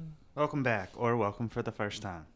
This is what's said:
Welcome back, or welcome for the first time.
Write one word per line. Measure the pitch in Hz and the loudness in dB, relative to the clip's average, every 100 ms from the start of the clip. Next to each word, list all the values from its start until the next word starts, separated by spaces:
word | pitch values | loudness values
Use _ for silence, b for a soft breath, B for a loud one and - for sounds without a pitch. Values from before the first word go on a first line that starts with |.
| 160 156 - | -12 -14 -6
Welcome | 143 147 147 | 0 2 4
back, | 123 107 92 - | 2 2 0 0
or | 117 120 | 2 4
welcome | 101 101 113 | 2 0 -4
for | 120 | -2
the | 113 | -4
first | - 104 104 | -2 -4 -4
time. | 104 85 80 | -8 -8 -12